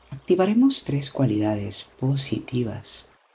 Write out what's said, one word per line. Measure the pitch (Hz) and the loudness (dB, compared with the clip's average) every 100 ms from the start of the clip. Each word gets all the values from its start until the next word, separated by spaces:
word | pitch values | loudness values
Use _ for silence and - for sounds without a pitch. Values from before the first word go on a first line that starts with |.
| _ | _
activaremos | 135 - 185 185 220 269 269 | -18 0 2 4 6 4 2
tres | - 143 139 | -2 -2 -2
cualidades | - 131 107 107 107 101 - | 0 0 2 0 -2 -4 -6
positivas | - _ 131 139 - - - 123 117 101 - - - _ _ | -8 _ -2 -2 -2 -6 -4 -4 -4 -6 -12 -16 -16 _ _